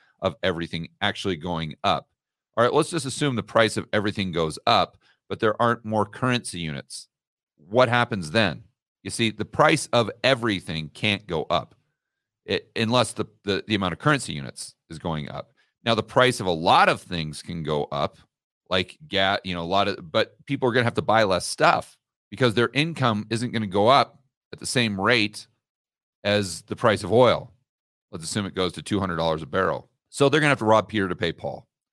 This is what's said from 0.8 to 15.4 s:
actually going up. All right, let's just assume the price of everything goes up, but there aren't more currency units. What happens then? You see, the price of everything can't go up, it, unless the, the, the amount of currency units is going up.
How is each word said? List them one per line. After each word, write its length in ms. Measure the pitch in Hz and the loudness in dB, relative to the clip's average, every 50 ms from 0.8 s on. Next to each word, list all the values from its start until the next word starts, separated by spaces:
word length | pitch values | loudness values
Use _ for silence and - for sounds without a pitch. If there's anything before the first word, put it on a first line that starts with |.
| 82 - _ _ | -10 -10 _ _
actually 340 | 101 101 - - - 101 90 | -4 -4 -4 -4 -4 -4 -4
going 400 | 76 78 90 87 80 80 78 - _ - | -4 -4 -6 -4 -4 -6 -8 -10 _ -2
up. 260 | 101 85 67 - _ _ _ _ _ _ _ _ _ _ | 0 0 0 -4 _ _ _ _ _ _ _ _ _ _
All 80 | 110 117 | 2 2
right, 100 | 123 - | 4 4
let's 160 | 147 160 - | 2 0 2
just 160 | 175 165 123 | -4 -6 -6
assume 300 | 135 - - 151 143 123 | -6 -4 -2 -2 -2 -2
the 80 | 110 95 | -4 -6
price 340 | - - 117 113 107 - | 0 2 2 2 4 0
of 100 | 107 - - - | -4 -6 -2 -2
everything 380 | 107 98 104 90 - 98 92 | -2 -2 -2 -4 -4 -6 -2
goes 260 | 80 87 82 78 76 - _ | 0 0 -2 -2 -4 -4 _
up, 320 | - 117 98 87 - _ _ _ _ _ _ _ _ | 2 2 2 2 0 _ _ _ _ _ _ _ _
but 100 | 98 - | -6 -2
there 220 | 117 110 104 - | 0 0 0 2
aren't 240 | 117 117 120 120 - | 0 0 0 -2 -4
more 200 | 107 107 107 104 | -4 -2 -2 -2
currency 540 | 107 - - 127 127 123 120 - - - 87 | -2 -4 -4 -2 -2 -2 -2 -4 -8 -8 -8
units. 500 | 82 78 71 67 - _ - - - _ _ _ _ _ _ _ _ _ _ | -8 -6 -8 -10 -12 _ -18 -18 -18 _ _ _ _ _ _ _ _ _ _
What 320 | _ - 82 104 131 127 117 | _ -14 0 4 4 4 4
happens 420 | 120 120 120 - 117 98 85 76 | 4 2 2 0 -2 -6 -6 0
then? 320 | 76 113 107 90 67 57 - _ _ _ _ _ _ _ _ | 2 2 2 2 0 -6 -14 _ _ _ _ _ _ _ _
You 80 | 95 | -12
see, 180 | - - 117 110 | -4 -2 -2 -2
the 160 | 104 - 107 | -2 -6 -10
price 420 | - - - 147 160 165 143 - - - | -6 2 4 4 4 4 2 -2 0 0
of 160 | 120 113 98 - _ - | 2 2 0 -4 _ 2
everything 640 | 127 135 113 117 117 101 87 - - 82 80 78 73 | 2 2 2 2 -2 -2 -2 -4 -6 -6 -6 -6 -8
can't 380 | _ - - 107 101 95 - | _ -4 -2 -2 -2 -2 -4
go 160 | - 87 78 - | -6 -4 -4 -2
up, 320 | - 87 80 53 - _ _ _ _ _ _ _ _ _ _ _ _ _ _ _ | 0 -2 -2 -2 -4 _ _ _ _ _ _ _ _ _ _ _ _ _ _ _
it, 260 | 92 95 - - _ _ | -6 -6 -6 -6 _ _
unless 380 | 98 113 110 123 123 113 - - | -4 -2 2 2 2 2 0 -4
the, 120 | - - - _ _ _ | -8 -10 -10 _ _ _
the, 200 | 98 98 90 - | -4 -4 -4 -2
the 80 | - 110 | -2 -2
amount 180 | 95 95 90 82 | 0 0 -2 -4
of 60 | - | -2
currency 340 | - 147 147 131 - - 78 | 0 0 0 0 -2 -8 -8
units 400 | 71 69 60 - - - - _ _ _ _ | -10 -10 -12 -14 -16 -18 -18 _ _ _ _
is 80 | 85 | -16
going 320 | 76 - 87 80 76 71 - | -8 -6 -6 -6 -6 -8 -10
up. 240 | - 71 | -12 -14